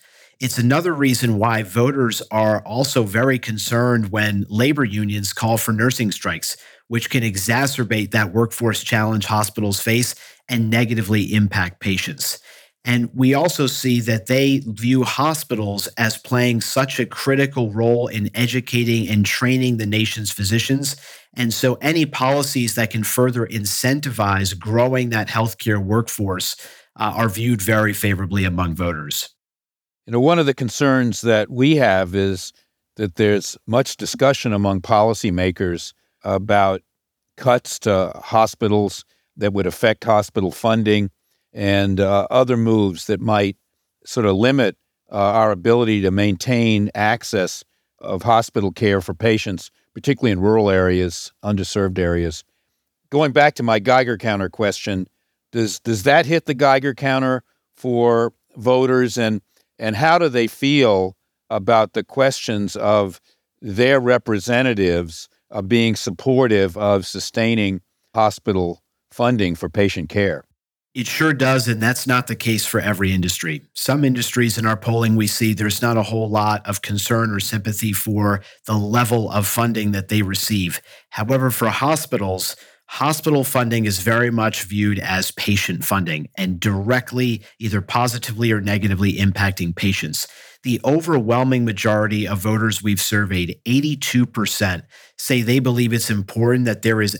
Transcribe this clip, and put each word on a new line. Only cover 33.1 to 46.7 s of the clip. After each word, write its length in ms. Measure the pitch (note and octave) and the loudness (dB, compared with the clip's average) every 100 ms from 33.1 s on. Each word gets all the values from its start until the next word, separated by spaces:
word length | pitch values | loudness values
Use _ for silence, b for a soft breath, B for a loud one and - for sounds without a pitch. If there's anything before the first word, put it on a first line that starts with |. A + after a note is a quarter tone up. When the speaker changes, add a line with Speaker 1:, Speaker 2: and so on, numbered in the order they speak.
Speaker 2:
there's 420 | - G#2+ G2+ - - - | 2 2 2 -2 -12 -2
much 280 | A#2 C3 - | 0 0 -4
discussion 560 | G#2 B2 C3 C3+ A#2+ | -10 0 2 2 -2
among 280 | G#2 G2+ F#2+ | 0 0 -2
policymakers 1120 | - A2 A2 A2+ A2 F2+ F#2 F#2 F#2 E2+ - _ _ _ | 0 2 2 0 -2 0 -2 -2 -4 -4 -10 _ _ _
about 580 | G2+ G2 G#2 G#2 G2 F#2+ - _ _ _ _ - | -4 -4 2 4 4 0 -6 _ _ _ _ -4
cuts 420 | C3 A#2+ - - | 2 2 0 -6
to 320 | - F#2+ F2+ - | 0 2 0 -6
hospitals 800 | - A2+ A2 - A2 G#2 G2+ - - _ _ - | -2 2 2 0 0 2 0 -4 -18 _ _ -4
that 160 | G#2 | -2
would 160 | G2 F2+ | 0 -2
affect 340 | - A2+ A2 | 0 0 0
hospital 480 | A#2 G#2+ G2+ - F#2+ | 2 2 2 -2 -2
funding, 600 | - A#2 A2+ G#2+ G#2 G2 - _ _ _ | -2 0 2 4 2 2 -6 _ _ _
and, 480 | - G2+ G2 G2 F#2+ | -4 0 2 2 2
uh, 260 | G2 G2+ - | 2 2 2
other 260 | B2+ B2+ B2 | 2 2 2
moves 500 | A2+ A2 G2+ E2 - | 2 2 2 -2 -4
that 140 | G2 | -4
might 360 | A2 G#2 G2+ - _ _ _ _ | 0 2 0 -4 _ _ _ _
sort 220 | - - G#2+ | -8 -2 0
of 100 | F#2+ | 4
limit, 400 | A#2+ C#3 G#2+ E2 _ _ _ | 4 4 0 -2 _ _ _
uh, 40 | |
our 360 | G#2 G2+ A2 A2 | 0 2 4 2
ability 500 | G2 G2 A#2+ A#2 G#2+ | 2 2 4 4 2
to 80 | F#2+ | 2
maintain 800 | G2+ G#2 F#2 - B2 A2+ | 2 0 0 0 2 2